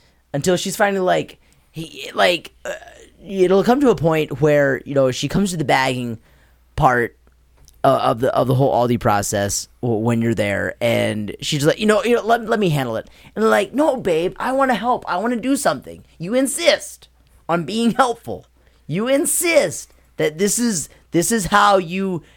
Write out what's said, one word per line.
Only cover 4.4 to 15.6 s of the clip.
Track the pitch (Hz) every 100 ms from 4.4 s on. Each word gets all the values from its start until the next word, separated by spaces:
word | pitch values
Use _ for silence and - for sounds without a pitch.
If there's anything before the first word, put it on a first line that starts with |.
where, | 151 147 139 131 -
you | 139
know, | 131
she | 123 143
comes | 170 202
to | 175
the | 143
bagging | 139 131 127 120 113 _ _ _ _ _ -
part, | 143 123 117 - _ _ _ _ - _
uh, | 135 127
of | 120 120
the, | 123 -
of | 127
the | 131
whole | 139
Aldi | 107 123 120
process | 120 104 101 104 101 - - _
w-, | 127 110
when | 113 117
you're | 117
there, | 107 104 95 95 -
and | 117 113 110 107 104 -
she's | - 151 143
like, | -
"You | 214
know, | 214
you | 196 240
know, | 202
let, | 240 220
let | 226
me | 196
handle | 147 127 110
it." | - - - -
And |
they're | 220
like, | 214 202
"No, | 247 311 262
babe, | 196 160 180 -
I | 226
wanna | 262 269 226
help. | 226 233 -
I | 180
wanna | 220 247
do | 247
something." | 277